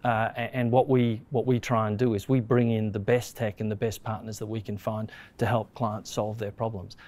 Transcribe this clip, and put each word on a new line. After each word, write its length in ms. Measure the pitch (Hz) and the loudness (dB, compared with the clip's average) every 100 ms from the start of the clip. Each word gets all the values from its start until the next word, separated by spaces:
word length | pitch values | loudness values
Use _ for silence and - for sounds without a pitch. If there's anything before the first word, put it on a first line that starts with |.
Uh, 260 | 123 110 113 123 | 0 2 0 -2
a-, 180 | 117 | -4
and 160 | 131 117 | 0 4
what 180 | 123 127 | 4 6
we, 340 | 127 120 113 - | 4 4 0 -4
what 160 | 131 117 | -2 2
we 120 | 123 | 2
try 280 | - 117 107 | 2 0 2
and 100 | 104 | 2
do 180 | 123 | 2
is 140 | 104 - | 0 0
we 120 | 135 | 0
bring 320 | 110 123 117 | 4 4 4
in 200 | 113 107 | 2 0
the 60 | 104 | -2
best 380 | 98 123 - - | 2 2 0 -4
tech 240 | 110 - | -4 -2
and 100 | 110 | -4
the 60 | 104 | -2
best 260 | 117 - | -2 -4
partners 360 | 117 107 110 104 | -6 -6 -8 -8
that 60 | 107 | -6
we 140 | 110 | -6
can 160 | 101 104 | -6 -6
find 340 | - 110 110 - - - | -4 -4 -6 -12 -12 -2
to 80 | 110 | 2
help 260 | 117 107 | 2 0
clients 360 | - 113 107 - | -4 -4 -4 -6
solve 280 | - 107 110 | -4 -4 -4
their 140 | 101 | -6
problems. 440 | - 113 107 90 - | -4 -4 -4 -10 -16